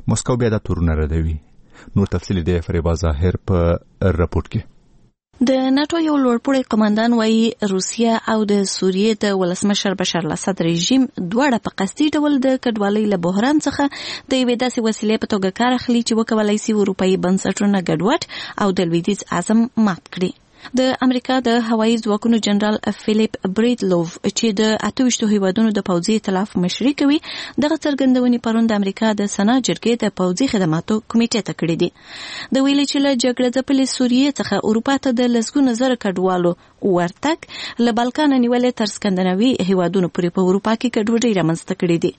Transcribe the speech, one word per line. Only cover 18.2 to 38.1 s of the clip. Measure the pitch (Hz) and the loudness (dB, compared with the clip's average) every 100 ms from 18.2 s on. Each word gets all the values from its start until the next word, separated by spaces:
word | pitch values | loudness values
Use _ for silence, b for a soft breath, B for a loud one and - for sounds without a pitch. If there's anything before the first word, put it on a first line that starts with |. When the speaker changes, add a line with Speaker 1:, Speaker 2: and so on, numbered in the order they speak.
| - B B - | -4 B B -4
Speaker 2:
او | 202 | -2
د | 185 170 | 0 0
لویدیځ | 170 170 196 - 175 | 0 0 -4 -4 -6
عزم | 175 220 233 - 208 | 2 2 2 2 0
مات | 170 - | 0 -8
کړي. | - 180 - _ B B 247 | -4 -4 -4 _ B B 0
د | 262 - | 0 2
امریکا | 262 254 - 262 247 | 0 0 0 0 2
د | 233 226 | 0 0
هوایي | 226 220 233 | 0 2 0
ځواکونو | 208 208 233 226 208 | 0 0 2 2 2
جنرال | 202 214 214 - 202 | 0 0 -2 -4 -4
فیلیپ | - 214 220 - 190 185 | -2 0 0 -2 -4 0
بریدلوف | 240 240 190 175 165 - 202 | 0 0 0 0 0 -4 -6
چې | - 226 202 | -2 -2 2
د | 220 214 214 | 0 0 -2
اته | - 254 | 0 0
ویشتو | - 214 | 0 0
هیوادونو | 208 190 185 220 208 | 2 2 2 2 0
د | 196 | 0
پوځي | 175 175 214 | -2 0 0
ائتلاف | - 185 208 - | 0 -2 -2 -2
مشري | 180 - 240 285 | -2 0 -2 2
کوي، | 285 302 B B B - | 2 2 B B B -2
دغه | 294 320 | -2 0
څرګندونې | 302 277 269 254 247 240 | -2 0 2 4 2 0
پرون | 233 226 226 | 0 0 2
د | 208 | 0
امریکا | 196 - 220 | -2 0 0
د | 214 202 | 0 -2
سنا | - 202 262 | 0 2 2
جرګې | 226 165 220 233 | 0 -2 -2 0
د | 214 - | -2 -2
پوځي | 185 180 269 | -2 0 0
خدماتو | 214 175 160 - 214 | 0 0 0 -2 -4
کمیټې | - 226 233 226 - | 0 0 0 -2 -4
ته | |
کړې | 160 165 165 | -4 -2 0
دي. | 175 B B B B B B | -2 B B B B B B
د | 262 | 0
ویلي | 269 277 277 | 2 2 0
چې | 285 277 | 0 0
له | 262 | 2
جګړه | 254 247 254 262 | 0 0 0 0
ځپلې | 262 269 262 | 0 0 0
سوریې | - 247 247 285 277 | 0 2 4 2 0
څخه | - 196 - | -2 -2 0
اروپا | 220 269 277 | 0 0 0
ته | 277 | 0
د | 233 247 | 0 2
لسګونو | 233 220 294 269 226 | 0 0 2 2 2
زره | 262 240 | 0 0
کډوالو | 208 180 185 180 175 170 b b | -2 0 0 2 0 -2 b b
ورتګ | 208 175 175 - 285 330 - B B B 240 | 0 2 0 -2 -4 -4 -6 B B B 0
له | 226 | 2
بالکانه | 247 | 0